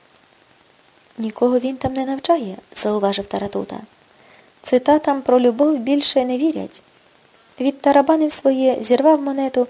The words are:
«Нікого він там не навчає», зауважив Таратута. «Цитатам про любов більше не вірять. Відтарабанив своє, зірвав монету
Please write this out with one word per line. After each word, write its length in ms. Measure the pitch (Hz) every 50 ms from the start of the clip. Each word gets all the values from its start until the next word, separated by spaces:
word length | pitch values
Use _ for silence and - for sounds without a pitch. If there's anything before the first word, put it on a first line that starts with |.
| _ _ _ _ _ _ _ _ _ _ _ _ _ _ _ _ _ _ _ _ _ _ _ -
«Нікого 400 | 220 220 214 - 247 247 254 247
він 180 | 247 254 269
там 180 | 254 - 254 262
не 120 | 262 262
навчає», 500 | 262 269 269 - - 339 311 233 190 190 - - _
зауважив 540 | - - - 214 214 214 196 196 202 202 196
Таратута. 500 | - - 196 202 202 - 196 196 196 - - 214 - _ _ _ _ _ _ _ _ - - _ _ _ _
«Цитатам 600 | - - 254 247 254 285 302 302 302 294 277 269
про 180 | 254 - 247 254
любов 380 | 247 240 220 233 294 311 311 254
більше 460 | 226 262 285 285 277 - - 269 254
не 140 | 254 254 254
вірять. 440 | 302 320 247 202 190 - - - - _ _ _ _ _ _ _ _ _ _ _ _ _ _ -
Відтарабанив 720 | 247 277 269 - - 277 277 285 277 302 320 320 311 302
своє, 440 | - - - 269 269 262 262 262 247 -
зірвав 420 | 220 226 247 240 269 311 320 285
монету 440 | 277 277 269 277 269 262 262 254 247 247